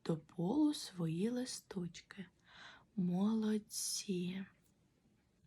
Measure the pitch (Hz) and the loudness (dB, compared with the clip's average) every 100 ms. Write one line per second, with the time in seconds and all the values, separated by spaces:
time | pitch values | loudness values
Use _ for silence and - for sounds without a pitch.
0 | - 160 - - 175 285 302 294 - 180 | -2 -2 -2 -2 0 4 4 2 -6 -4
1 | 165 165 214 247 254 - - 190 175 - | -2 0 0 0 -4 -8 -8 -6 -6 -8
2 | - - 180 _ _ - - - - - | -16 -14 -16 _ _ -20 -20 -20 -8 0
3 | 180 180 208 220 214 214 208 - - - | 2 4 4 4 4 2 0 -6 -4 -4
4 | - 180 180 190 196 _ _ _ _ _ | -2 -2 0 -4 -8 _ _ _ _ _
5 | _ _ _ _ | _ _ _ _